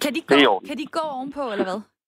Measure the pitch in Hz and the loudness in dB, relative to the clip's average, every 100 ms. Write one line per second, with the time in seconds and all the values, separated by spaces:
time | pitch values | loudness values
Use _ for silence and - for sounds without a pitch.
0 | 294 277 - 285 277 98 - 285 311 330 | -4 -2 4 6 6 4 -2 -8 -6 -4
1 | 311 262 277 277 262 208 185 202 - _ | -4 -6 -8 -6 -6 -4 -4 -4 -10 _